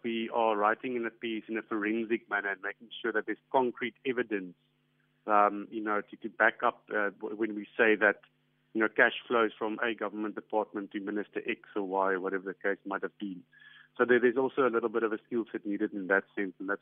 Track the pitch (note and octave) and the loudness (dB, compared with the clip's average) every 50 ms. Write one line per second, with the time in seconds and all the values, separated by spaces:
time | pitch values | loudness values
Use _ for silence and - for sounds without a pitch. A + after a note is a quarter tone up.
0 | - A#2 A2+ A2+ A2+ A2+ - A#2+ A2+ A2 G#2+ G#2 G#2 G#2+ A2+ - - C3 B2 A#2+ | -4 -4 -2 -2 -4 -2 0 2 2 4 4 4 4 2 2 0 -4 -6 -4 -4
1 | A#2 A2+ - _ - A2+ A2 G#2+ - - A2 G#2+ - - A2+ G#2+ G2+ G#2+ A2 A#2 | -4 -4 -6 _ -6 -6 -6 -6 -6 -6 -6 -6 -4 -4 -4 -2 -2 0 0 -2
2 | A2+ G#2+ A#2 A2 - - G#2 G2+ G2+ G2+ G2 F#2 G2 G2+ - _ A#2 G#2+ - - | 0 -2 -2 -4 -2 -2 -4 -2 -2 -2 -6 -4 -6 -10 -10 _ -16 -16 -16 -6
3 | - A2+ G#2+ G#2+ - A2 G2+ _ _ _ - C3+ B2+ A#2+ - - B2+ A2+ - _ | -6 -2 -2 -2 -2 -4 -8 _ _ _ 0 0 0 0 -2 -4 -8 -8 -8 _
4 | - C3+ A#2+ B2 A#2+ A2 A2 G2 F2+ F2+ - _ _ _ _ _ _ _ _ _ | -6 -4 -2 -2 -2 -2 -4 -6 -6 -8 -14 _ _ _ _ _ _ _ _ _
5 | _ _ _ _ _ G#2+ G#2+ G#2 G#2 G#2 G2+ G2+ G2+ - A2+ A2+ G#2+ G#2+ G#2 G#2 | _ _ _ _ _ 2 4 6 6 4 2 -2 -8 -8 -8 -6 -2 0 -2 -2
6 | - _ G#2+ - - G#2+ - - G#2+ A#2 - - B2 A#2 - - _ - G#2+ G#2+ | -2 _ -16 -12 -12 -12 0 2 2 2 2 2 -2 -2 -2 -2 _ -6 -2 -2
7 | G2+ G2+ G2 - G#2+ G#2 G#2+ G#2 A2+ G#2+ G2+ G#2 G2+ - - - A#2 A2 G#2+ F#2 | -2 -2 -4 -6 -10 -10 -4 -4 -4 -4 -4 -8 -10 -10 0 2 4 4 4 6
8 | G#2+ G2+ G2 - _ _ _ _ _ _ _ _ _ _ - A2+ A2 A2 - - | 4 2 2 2 _ _ _ _ _ _ _ _ _ _ 0 0 0 2 4 4
9 | B2 A#2 - - - - B2 A#2 A2 G#2 - - A2+ G#2+ A2 A2+ A#2+ A#2 G#2+ - | 4 4 4 -2 -6 0 2 2 2 2 0 -4 -6 -4 -4 -2 -4 -4 -4 -4
10 | A2 G2+ G2+ G#2+ G#2+ G#2 F#2 A2 - - A2 G#2+ G2+ - - G#2+ G2 - - G#2 | -6 -6 -6 -6 -6 -6 -6 -10 -10 -2 -2 -2 -2 -2 -6 -10 -10 -6 -8 -8
11 | F#2+ G2+ G#2 G#2 G2 - - G#2 - - A2 - - - - G#2+ G2 F#2 F#2+ G2 | -6 -4 -6 -6 -6 -6 -8 -8 -6 -6 -8 -8 -8 -8 -6 -6 -4 -2 0 0
12 | F#2+ G2 F#2+ F2+ F#2 F#2+ F#2+ F#2 F#2 G2 F2 _ - G2 G2 - _ G2+ G2 F#2+ | 2 2 0 0 -2 -4 -4 -4 -6 -8 -10 _ -2 -4 -4 -4 _ -6 -6 -6
13 | F#2+ F2 _ - G#2 G2 F2 F2 - _ _ - - - - - - _ _ - | -6 -8 _ -8 -8 -8 -8 -10 -14 _ _ -20 -20 -20 -20 -20 -20 _ _ 0
14 | B2 A#2+ B2 A#2+ A#2+ B2 A2 C3+ C3+ B2+ - D3 C3 A#2+ A2+ A2+ A#2 A2 A2 A#2 | 4 6 6 6 6 4 4 4 0 0 0 2 2 2 2 2 -2 0 -2 0
15 | A2+ G#2+ A2 G#2+ _ - - A2+ G#2 - - - - G#2 G2+ G2 G#2+ F#2+ - G2+ | 0 0 -2 -4 _ -4 -4 -4 -4 -2 -8 -8 -4 -4 -2 -2 -2 -2 -4 -6
16 | F#2 F2 G2 G2 - _ - G#2 G2+ F#2 - _ F#2+ F#2+ G2+ - | 0 2 2 2 2 _ -6 -6 -6 -6 -6 _ -6 -4 -4 -6